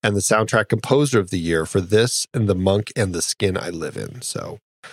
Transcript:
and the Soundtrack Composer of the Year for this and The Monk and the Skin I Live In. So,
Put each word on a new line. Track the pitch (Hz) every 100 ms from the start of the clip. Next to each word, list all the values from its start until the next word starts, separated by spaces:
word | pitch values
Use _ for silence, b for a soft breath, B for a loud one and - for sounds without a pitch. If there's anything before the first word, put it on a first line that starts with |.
and | 104 101
the |
Soundtrack | - 110 110 113 107
Composer | 113 - 139 143 123
of | 90
the | 92
Year | 82 80 78
for | 98
this | 90 107 123 - -
and | 123 104
The | 92
Monk | 92 101 - -
and | 95
the | 85
Skin | - - 98 92
I | 87
Live | 85 76 -
In. | - 123
So, | - - - - _ _ B